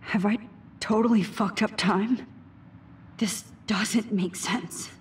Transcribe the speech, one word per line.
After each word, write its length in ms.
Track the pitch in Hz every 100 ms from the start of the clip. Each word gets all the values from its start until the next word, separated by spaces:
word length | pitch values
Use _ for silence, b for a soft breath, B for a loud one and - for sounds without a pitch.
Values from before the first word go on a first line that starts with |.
Have 260 | - 226 196
I 120 | 226 - - - -
totally 440 | - 220 226 226
fucked 380 | 175 - 196 -
up 160 | 214 -
time? 480 | 180 185 214 254 - - - - - - - - - -
This 260 | 214 - - - -
doesn't 440 | 196 214 240 -
make 240 | 202 175 -
sense. 540 | - 214 - - - -